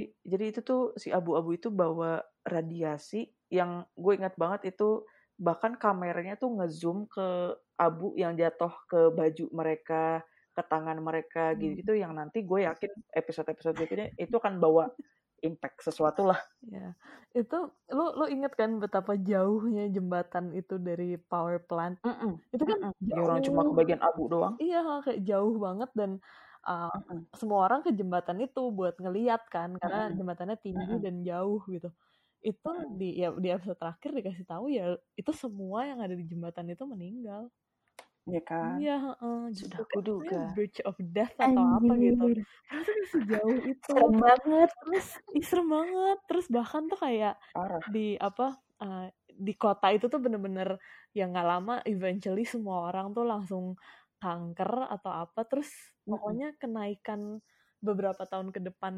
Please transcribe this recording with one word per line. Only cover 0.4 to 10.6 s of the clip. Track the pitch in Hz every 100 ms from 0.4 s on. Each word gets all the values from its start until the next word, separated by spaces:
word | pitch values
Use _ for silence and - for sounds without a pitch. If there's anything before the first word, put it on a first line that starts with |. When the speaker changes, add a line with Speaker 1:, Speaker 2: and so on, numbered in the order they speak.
| 220
Speaker 1:
itu | 220
tuh | 220 254 240 208
si | -
abu-abu | 185 170 165 165
itu | 170 233
bawa | 196 165 165 165 160 - _
radiasi | - 175 165 170 156 147 - 208 - _ -
yang | 180 175 175 -
gue | - 180
ingat | 190 185
banget | 190 170 196 190
itu | - 214 220 - _ _ -
bahkan | 170 165 226 240
kameranya | 214 190 175 175 175 208
tuh | 254
ngezoom | 220 170 156 170 190 208
ke | - 190 180 180 - _ -
abu | 170 165 190
yang | - 170
jatuh | 170 165 - 170 - -
ke | 175 165
baju | 160 160 160 160
mereka, | 165 160 156 - 160 165 160 160 _ _
ke | -